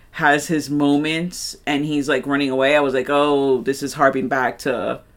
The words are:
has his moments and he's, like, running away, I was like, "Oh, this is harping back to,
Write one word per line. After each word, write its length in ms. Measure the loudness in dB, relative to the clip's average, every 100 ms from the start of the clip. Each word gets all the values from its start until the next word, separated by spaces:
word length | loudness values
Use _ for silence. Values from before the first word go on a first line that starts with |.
| -18
has 360 | -2 2 2 2
his 200 | -4 -2
moments 880 | 0 2 2 0 -2 -4 -8 -12 -10
and 200 | -4 -2
he's, 240 | -2 -2 0
like, 180 | -2 0
running 240 | -2 0
away, 240 | 2 4
I 60 | 4
was 120 | 2
like, 160 | 0 0
"Oh, 520 | 2 2 2 2 2
this 220 | 0 -4
is 100 | -4
harping 320 | 0 2 2 -2
back 320 | -2 -2 -4
to, 400 | -4 -4 -4 -6 -10